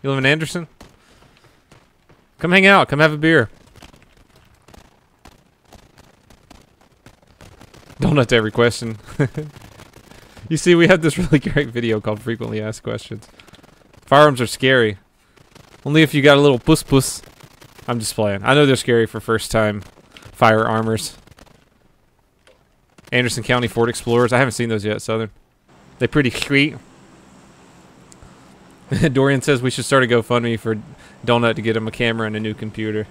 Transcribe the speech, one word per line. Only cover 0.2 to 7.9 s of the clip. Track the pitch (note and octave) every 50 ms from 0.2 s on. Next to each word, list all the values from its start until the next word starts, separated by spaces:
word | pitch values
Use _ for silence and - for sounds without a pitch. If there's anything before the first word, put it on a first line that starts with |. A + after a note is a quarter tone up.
| C3
Anderson? | C3+ D3 D#3 D#3+ C#3 - F3 E3 - _ _ - - _ _ _ _ _ _ _ _ _ _ _ _ _ _ _ _ _ _ _ _ _ _ _ _ _ _ _ _ _ _
Come | - E3
hang | F3+ G3 F#3+
out. | G3 G3+ F#3 C#3 -
Come | C#3+ C#3+
have | D#3 D#3
a | D3+
beer. | D3 D3+ D#3+ E3 D3 A2+ - - _ _ _ _ - - - _ _ _ _ _ _ _ _ _ _ _ _ _ _ _ _ - - _ _ _ _ _ _ _ _ _ - _ _ _ _ _ _ _ _ - - _ _ _ - - _ _ _ _ _ - _ _ _ - - _ _ _ _ _ _ _ _ _ - _ _ _ _ _ _ - - - _ - _ - - - -